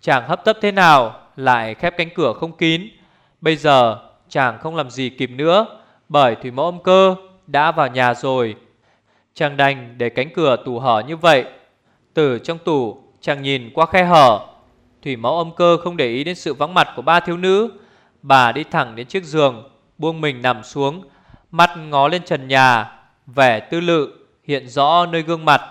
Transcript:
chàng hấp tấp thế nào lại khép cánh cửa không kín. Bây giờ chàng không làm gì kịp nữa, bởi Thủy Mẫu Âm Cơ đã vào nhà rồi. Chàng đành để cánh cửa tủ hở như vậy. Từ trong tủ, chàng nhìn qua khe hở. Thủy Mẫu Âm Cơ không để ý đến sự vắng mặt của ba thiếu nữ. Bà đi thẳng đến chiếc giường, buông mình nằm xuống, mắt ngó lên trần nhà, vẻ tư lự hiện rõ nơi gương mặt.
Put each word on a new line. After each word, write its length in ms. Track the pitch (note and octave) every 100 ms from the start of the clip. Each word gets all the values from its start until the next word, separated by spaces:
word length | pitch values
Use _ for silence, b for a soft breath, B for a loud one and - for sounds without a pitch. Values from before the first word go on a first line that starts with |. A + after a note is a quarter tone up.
chàng 280 | - C3+ A#2
hấp 160 | F3
tấp 120 | - A3
thế 120 | G#3
nào 480 | G3 F3 D3 A2+ - _ -
lại 380 | C3 B2 A2+
khép 220 | A2 E3+ F3
cánh 120 | E3
cửa 180 | E3+ C#3+
không 240 | G#2+ E3 E3
kín. 320 | E3 E3 G#3 b b b b b
Bây 160 | D#3+ D#3
giờ 420 | D3+ C3+ A#2+ G#2+ - _ _
chàng 300 | D3+ B2+ A2
không 180 | D#3+ E3
làm 140 | C#3
gì 200 | A#2+ B2+
kịp 200 | - B2+
nữa, 360 | B2 D#3 F#3 A3 B B B _
bởi 260 | D3 C3
Thủy 160 | A2 B2+
Mẫu 140 | B2
Âm 180 | D#3+ F3
Cơ 320 | F#3 F#3 F#3+ F#3 - _ _
đã 260 | C#3 D#3
vào 160 | D#3+ C3+
nhà 260 | B2 B2
rồi. 420 | A#2+ C#3 C3 A#2 G#2 _ _ _ _ _ _ _
Chàng 220 | - D3 C#3
đành 420 | C#3 C#3 A#2+ B2
để 100 | A#2+
cánh 200 | B2 C#3+
cửa 220 | F3 D#3 A#2
tủ 140 | - A#2+
hở 240 | C3 A2+ A#2
như 100 | E3
vậy. 280 | E3+ C#3 A#2+ - _ _ _ _ _
Từ 240 | - D3 A#2+
trong 200 | - E3
tủ, 440 | E3+ D3+ A#2 F#2+ _ _
chàng 220 | - C#3+
nhìn 280 | C#3 C#3 A#2
qua 120 | C3+ D#3+
khe 180 | F#3+
hở. 420 | F3+ E3+ C3 G#2 - _ _ _ _ _ -
Thủy 100 | B2
Mẫu 220 | A#2 E3
Âm 160 | E3
Cơ 220 | E3 F3 E3+
không 120 | F3 F3
để 120 | B2+
ý 160 | A#2+
đến 100 | D3
sự 200 | F3 E3+
vắng 200 | C3+ D3
mặt 140 | F3+ D3 -
của 60 |
ba 180 | C3 E3+
thiếu 160 | E3+ F3
nữ. 340 | F#3 G3 A3+ - b b b b
Bà 300 | C#3 C3 A#2+
đi 120 | B2
thẳng 320 | D#3 E3 B2 A2
đến 100 | B2+
chiếc 180 | F#3+
giường, 460 | E3+ D#3 C#3+ A#2+ - _ _ _
buông 220 | D#3 E3
mình 220 | D3+ B2+
nằm 200 | B2+ A#2+
xuống, 420 | A2 D3 C#3 E3+ F#3+ b b b b
mắt 200 | E3 F3 F3
ngó 320 | D#3 D3 C#3+
lên 140 | F3+
trần 240 | F3 D#3 C3
nhà, 440 | C3+ C3 A#2 G#2+ - _ _ _
vẻ 340 | B2 C3 A2
tư 200 | - E3
lự 460 | E3+ E3+ C#3 - _ _
hiện 240 | - C#3 B2
rõ 380 | B2+ C#3+ E3+ F3
nơi 160 | E3
gương 220 | D#3+ E3
mặt. 180 | D#3 C#3 -